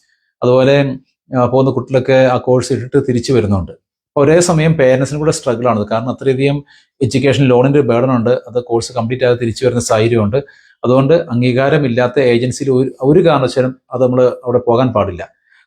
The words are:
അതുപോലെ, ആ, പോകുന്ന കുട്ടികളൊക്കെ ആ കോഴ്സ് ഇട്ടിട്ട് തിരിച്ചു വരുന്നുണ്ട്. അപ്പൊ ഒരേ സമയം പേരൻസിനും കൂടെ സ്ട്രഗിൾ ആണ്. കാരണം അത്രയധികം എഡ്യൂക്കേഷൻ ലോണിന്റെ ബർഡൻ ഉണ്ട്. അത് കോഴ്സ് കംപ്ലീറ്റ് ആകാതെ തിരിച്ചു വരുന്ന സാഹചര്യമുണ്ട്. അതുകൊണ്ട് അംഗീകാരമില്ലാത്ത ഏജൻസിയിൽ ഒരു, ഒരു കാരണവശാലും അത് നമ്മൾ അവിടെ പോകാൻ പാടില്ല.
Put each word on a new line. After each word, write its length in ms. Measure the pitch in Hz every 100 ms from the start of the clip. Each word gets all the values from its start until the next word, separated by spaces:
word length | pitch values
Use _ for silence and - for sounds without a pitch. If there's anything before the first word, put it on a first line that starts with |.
| _ _ _ -
അതുപോലെ, 540 | 120 127 131 143 139 - _ _ - 131
ആ, 80 | 120
പോകുന്ന 260 | 131 135
കുട്ടികളൊക്കെ 540 | 127 - 131 127 131 131
ആ 120 | 123
കോഴ്സ് 360 | - 127 123
ഇട്ടിട്ട് 340 | 120 127 143 135
തിരിച്ചു 260 | 120 127
വരുന്നുണ്ട്. 380 | 127 101 98 82
അപ്പൊ 540 | - _ _ _ 147 143
ഒരേ 140 | 165
സമയം 340 | 175 160 160
പേരൻസിനും 460 | 156 131 131 135 147
കൂടെ 120 | 151
സ്ട്രഗിൾ 360 | 156 131 113 120
ആണ്. 200 | 110 104
കാരണം 220 | 113 123
അത്രയധികം 540 | 113 135 131 139 143 - _ _ -
എഡ്യൂക്കേഷൻ 420 | 123 127 139 131
ലോണിന്റെ 380 | 135 123 135 147
ബർഡൻ 340 | 120 117 131 123
ഉണ്ട്. 140 | 113
അത് 340 | 127 - 120
കോഴ്സ് 300 | 117 117 -
കംപ്ലീറ്റ് 320 | 120 113 123 123
ആകാതെ 140 | 120
തിരിച്ചു 260 | 117 104 127
വരുന്ന 160 | 120
സാഹചര്യമുണ്ട്. 560 | - 110 113 117 104 135 - - _ _
അതുകൊണ്ട് 300 | 120 131 139
അംഗീകാരമില്ലാത്ത 1080 | 165 - 120 127 123 135 151 139 117 123 143
ഏജൻസിയിൽ 520 | 127 120 127 - 135
ഒരു, 200 | 127 139 -
ഒരു 240 | 131 160 165
കാരണവശാലും 500 | 143 127 135 127 127 -
അത് 120 | 127
നമ്മൾ 220 | 127 127 127 -
അവിടെ 140 | 123 123
പോകാൻ 360 | - 117 131
പാടില്ല. 360 | 107 95 87 - _ _ _